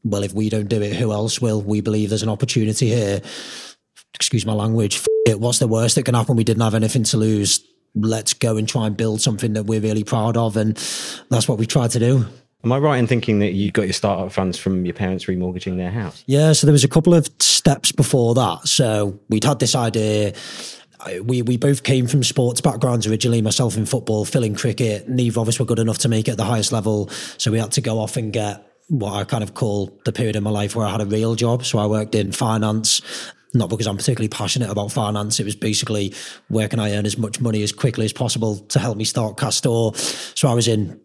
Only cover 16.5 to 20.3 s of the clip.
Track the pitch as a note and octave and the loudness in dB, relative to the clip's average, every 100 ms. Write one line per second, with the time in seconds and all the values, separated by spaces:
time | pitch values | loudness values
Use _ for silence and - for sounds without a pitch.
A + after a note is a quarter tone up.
16.5 | D3+ D3 D3 C#3 E3 D#3+ E3+ D3 _ - | 6 6 6 6 4 6 6 4 _ 2
17.5 | - D#3 C#3 - - C#3+ C#3 A#2 A#2+ G#2+ | 4 2 2 0 0 2 4 4 4 2
18.5 | E2+ - - B2 G#2+ G2+ G2 - A2 D3+ | -2 -2 2 2 2 0 -4 -2 0 2
19.5 | D3 B2 C3+ A#2 A2 G#2+ G#2+ G#2 | 2 0 2 0 0 0 2 0